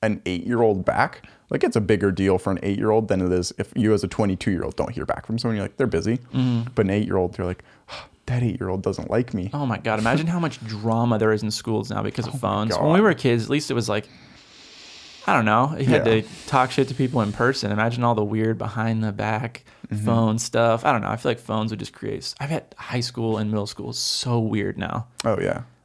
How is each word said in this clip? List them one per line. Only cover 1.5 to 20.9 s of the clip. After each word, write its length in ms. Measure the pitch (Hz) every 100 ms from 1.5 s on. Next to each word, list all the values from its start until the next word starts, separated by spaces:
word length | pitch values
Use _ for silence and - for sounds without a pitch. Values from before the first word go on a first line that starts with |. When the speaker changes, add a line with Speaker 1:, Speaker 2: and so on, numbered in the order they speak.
Speaker 1:
like, 140 | 139
it's 100 | 370
a 60 | 233
bigger 320 | 104 107 101
deal 260 | 90 95 92
for 140 | -
an 80 | 95
eight-year-old 460 | 98 98 107 107 110
than 120 | 95
it 120 | 90
is 200 | 90 87 -
if 140 | -
you 180 | - 107
as 120 | 104
a 40 | 92
twenty-two-year-old 680 | - 104 95 - 90 - -
don't 160 | -
hear 120 | -
back 220 | - - -
from 140 | 113
someone. 160 | 120 110
You're 80 |
like, 120 | 98 -
"They're 120 | 127
busy." 300 | 98 82 120 -
Speaker 2:
Mm-hmm. 360 | 127 127 120 117 -
Speaker 1:
But 80 | 98
an 40 |
eight-year-old, 460 | 101 101 92 90 104
you're 100 | 90
like, 160 | 92 - _ _
<sighs> 380 | - - _ -
"That 160 | 123
eight-year-old 400 | 120 92 95 95
doesn't 260 | 95 98 -
like 220 | 110 123
me." 160 | 104 90
Speaker 2:
Oh 120 | 143 139
my 120 | 104
God. 200 | 113 107
Imagine 260 | 110 139 160
how 140 | 175
much 180 | 165 - 113
drama 500 | 107 110 113 120 110
there 140 | 110
is 100 | 107
in 60 | 107
schools 380 | 107 - 110 107
now 120 | 101
because 240 | 104 - 120
of 60 |
Speaker 1:
Oh 40 | 135
my 60 | 104
Speaker 2:
phones. 260 | 101 110
Speaker 1:
God. 80 | 92
Speaker 2:
When 100 | 147
we 60 | 175
were 140 | 214
kids, 300 | 151 135 120
at 60 | 110
least 200 | 143 143
it 40 |
was 140 | 120 117
like, 200 | 107 - - - - - - - - - - - - -
I 40 |
don't 120 | 180
know. 300 | 107 107 135 160
You 80 | 131
had 200 | 143 117
Speaker 1:
Yeah. 140 | 110
Speaker 2:
to 80 | 107 - -
talk 240 | 139 127
shit 160 | - 131
to 60 |
people 260 | 120 131 127
in 120 | 104
person. 400 | 104 120 135 104
Imagine 320 | 104 113 120
all 100 | 120
the 100 | 110
weird 340 | 104 110 110 113
behind 440 | 107 104 113 110
the 100 | 110
back 520 | 104 104 110 113 - - - -
Speaker 1:
Mm-hmm. 180 | 104
Speaker 2:
phone 340 | 107 117 113 110
stuff. 440 | - - 117 117
I 60 | 147